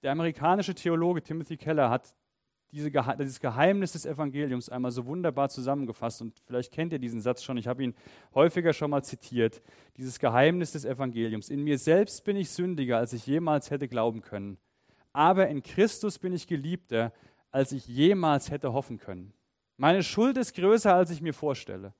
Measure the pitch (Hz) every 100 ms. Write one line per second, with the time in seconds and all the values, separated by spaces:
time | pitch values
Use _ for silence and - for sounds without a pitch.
0 | 139 147 165 160 151 190 196 180 175 165
1 | 170 180 - 160 156 160 - 156 127 127
2 | - _ _ _ _ _ _ 147 147 143
3 | 120 135 139 127 135 117 165 202 190 165
4 | - 139 147 135 147 127 120 123 123 123
5 | 120 165 170 139 139 - 127 143 131 110
6 | 117 - 113 - _ 123 123 - 165 156
7 | 123 117 110 123 - 123 117 123 131 -
8 | - - _ - 160 180 170 151 151 143
9 | - - - 123 113 - _ - _ _
10 | 131 123 135 117 147 180 165 160 123 127
11 | 131 113 113 107 - 143 147 143 139 170
12 | 214 - - 202 175 - 180 165 127 117
13 | 117 120 110 147 170 151 - 143 135 120
14 | 113 113 - 101 98 98 _ _ _ _
15 | _ 139 156 185 190 151 - - 214 -
16 | 214 - 185 180 - 160 139 180 _ 113
17 | 117 - _ _ _ 135 135 135 123 123
18 | 156 196 165 143 - 143 139 123 139 117
19 | - 92 92 _ _ _ _ _ 139 185
20 | 175 - 240 254 247 - 180 226 214 180
21 | 180 165 165 143 151 135 - 98 98 -